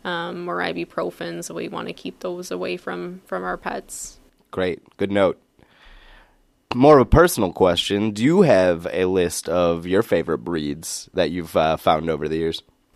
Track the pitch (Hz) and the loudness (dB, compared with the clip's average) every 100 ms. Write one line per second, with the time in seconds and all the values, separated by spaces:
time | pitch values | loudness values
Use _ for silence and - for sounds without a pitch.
0 | 185 175 170 180 175 175 175 175 170 - | -8 -8 -8 -10 -8 -6 -6 -6 -8 -8
1 | 180 - 170 170 170 170 170 175 170 165 | -8 -8 -10 -10 -12 -12 -10 -10 -12 -12
2 | 180 - 185 180 180 180 185 180 - 180 | -16 -12 -12 -10 -10 -10 -8 -8 -10 -10
3 | 175 185 - 185 180 180 - - - - | -12 -14 -12 -10 -8 -8 -8 -10 -12 -16
4 | - - _ _ _ - 92 80 _ - | -16 -20 _ _ _ -4 -4 -4 _ -6
5 | 98 98 98 - _ _ _ _ - - | -2 2 2 0 _ _ _ _ -20 -20
6 | - - _ _ _ _ - 120 139 147 | -20 -20 _ _ _ _ -8 4 8 8
7 | 120 156 170 - 95 - 92 87 - 101 | 8 6 6 2 -2 4 4 2 0 -2
8 | 107 104 127 185 170 98 92 85 85 90 | -2 0 2 4 6 6 4 2 -2 -2
9 | 92 92 87 - - 87 87 85 87 95 | 0 2 0 -2 -2 0 2 0 0 0
10 | 113 87 80 73 60 82 73 76 - - | 2 0 0 -4 -4 -6 -4 -8 -10 -12
11 | - 92 82 90 80 95 80 78 - 80 | -6 -2 -2 -2 -2 0 2 2 0 0
12 | 82 78 76 80 82 80 - _ _ | 0 -4 -4 -2 -4 -6 -12 _ _